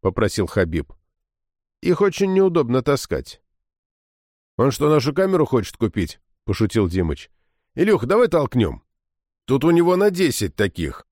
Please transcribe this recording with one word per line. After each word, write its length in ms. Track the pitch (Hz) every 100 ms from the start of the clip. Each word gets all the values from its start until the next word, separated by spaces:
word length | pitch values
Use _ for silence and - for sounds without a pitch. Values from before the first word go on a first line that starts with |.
попросил 440 | 95 92 104 - 90
Хабиб. 480 | - 87 80 71 - _ _ _ _ _ _ _ _
«Их 200 | - 170
очень 320 | 196 - 196
неудобно 500 | 190 190 170 127 127
таскать». 580 | 127 143 - 71 - - _ _ _ _ _ _ _ _ _ _ _ -
«Он 140 | 127
что, 180 | - 151
нашу 240 | 151 131
камеру 320 | 147 190 185 147
хочет 300 | 127 98 -
купить?» — 440 | 110 - 85 - _ _ -
пошутил 420 | 98 107 113 95
Димыч. 420 | 90 85 69 - _ _ _ _
«Илюха, 320 | - 196 196 123
давай 240 | 202 240
толкнём. 540 | 170 139 123 92 - _ _ _ _ _ _ -
Тут 200 | 131 156
у 60 |
него 260 | 170 175 180
на 140 | 208
десять 440 | 180 175 - 98 -
таких». 500 | 101 - 76 - -